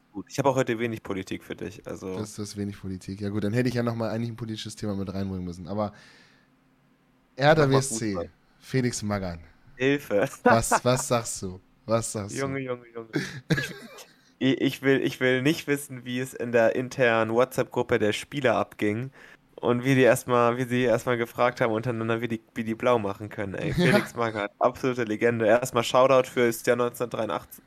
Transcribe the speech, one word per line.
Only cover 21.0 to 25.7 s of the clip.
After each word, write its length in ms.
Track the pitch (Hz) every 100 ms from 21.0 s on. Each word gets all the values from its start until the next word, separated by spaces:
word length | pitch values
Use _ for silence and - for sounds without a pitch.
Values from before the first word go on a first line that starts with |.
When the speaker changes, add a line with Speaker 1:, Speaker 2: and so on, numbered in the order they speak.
| 127 120
Speaker 1:
gefragt 420 | 117 - 123 123
haben 140 | 120
untereinander, 480 | 110 123 113 113 113
wie 60 | 120
die, 120 | 113 _
wie 100 | -
die 120 | 113 113
blau 240 | 127 123
machen 280 | 98 98 104
können, 260 | - 101 90
ey. 180 | -
Speaker 2:
<laughs> 0 |
Speaker 1:
Felix 420 | 131 175 208 - -
Magath, 360 | 117 107 101 -
absolute 440 | 123 127 135 123
Legende. 420 | 110 107 120 117 110
Erstmal 360 | 117 127